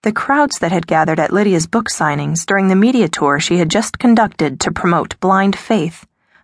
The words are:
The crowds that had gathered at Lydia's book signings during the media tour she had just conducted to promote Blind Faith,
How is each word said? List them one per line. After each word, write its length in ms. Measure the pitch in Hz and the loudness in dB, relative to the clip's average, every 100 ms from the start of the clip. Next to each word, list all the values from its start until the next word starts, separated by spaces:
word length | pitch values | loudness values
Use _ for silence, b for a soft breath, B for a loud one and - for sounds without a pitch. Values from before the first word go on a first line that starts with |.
The 100 | 220 | -2
crowds 460 | 214 - 277 285 - | -4 0 2 0 0
that 140 | 165 | -2
had 140 | 180 165 | -2 0
gathered 320 | 160 160 160 | 0 2 0
at 140 | 156 | 0
Lydia's 340 | 190 208 180 160 | 0 2 0 0
book 220 | 226 226 | -4 -4
signings 560 | - 156 147 147 160 | -2 -2 -2 -4 -6
during 240 | - 196 190 | -2 0 2
the 80 | 190 | 4
media 320 | 220 262 175 | 2 2 0
tour 320 | - 143 143 | 0 0 0
she 160 | - 175 | 0 0
had 140 | 165 | 2
just 280 | 202 226 - | 0 -2 -2
conducted 600 | 240 226 214 - 151 135 | 2 2 2 0 -4 -2
to 100 | - | -6
promote 480 | 165 180 170 - - | -2 0 0 -2 -4
Blind 380 | 190 190 196 196 | 0 2 2 -2
Faith, 480 | - 220 160 - - b b b | -2 -2 -2 -8 -20 b b b